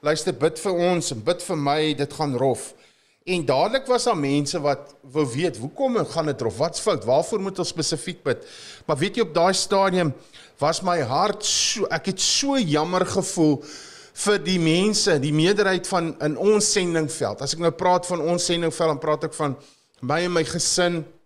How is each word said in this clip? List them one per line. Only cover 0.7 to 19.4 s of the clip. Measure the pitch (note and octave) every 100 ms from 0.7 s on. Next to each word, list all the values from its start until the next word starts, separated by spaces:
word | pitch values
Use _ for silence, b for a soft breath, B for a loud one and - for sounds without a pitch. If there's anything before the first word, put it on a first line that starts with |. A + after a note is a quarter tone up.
ons | F3 F3 F3 -
en | A#2
bid | G#2+ -
vir | - E3
my, | C#3+ D3+ D#3
dit | D3 C#3
gaan | - D3+ B2
rof." | C3+ A#2+ - - b b b b -
En | F3+
dadelik | C#3+ C3 F#3+ C4 C4
was | B3
daar | A#3+ G3
mense | C#3 C#3+ C#3+ C#3
wat | C#3+ C3+ - -
wou | C3+ C3+ C#3+
weet, | A#2+ F3 B2
"Hoekom | B2+ - C4+ A#3 D3+
gaan | E3+ D#3
dit | C#3
rof? | A#2 G2
Wat's | D#3+ -
fout? | - D#3+
Waarvoor | A2 C3+ - G#3+
moet | G3 F#3+
ons | -
spesifiek | - C#3+ D#3+ - E3+
bid?" | D3 A#2+ B B B B -
Maar | D3
weet | F#3 A3
jy, |
op | G#3
daai | D#3 F3
stadium | F#3+ - G3 G3 F3+ E3 B2 B B B _
was | C#3 -
my | C3 F3
hart | B2+ C#3 G3+ G3+
so, | - - - A3+ F#3
ek | D#3+ -
het | F#3+
so | - - C#4 C4+
jammer | F#3+ D3 D#3+ F3+ F#3
gevoel | - F3 - D#3 C#3 B B B B B
vir | - G3+ G#3
die | D#3+ F#3
mense, | E3 E3 G3+ G#3 - D#3
die | C3+
meerderheid | D3+ E3 G3+ F#3+ F#3 F3+
van | F#3 E3 -
in | D3+ C#3
ons | F#3+ G#3+ G#3
sendingveld. | G#3 F3+ E3 D3+ - A2+ G#2+
As | C3+
ek | D#3+
nou | E3+
praat | E3 F3+ F3+ F3+
van | F3+
ons | D#3 F3
sendingveld, | - E3+ E3 D#3+ E3
dan | C#3+
praat | D#3 D3+
ek | D#3
van | -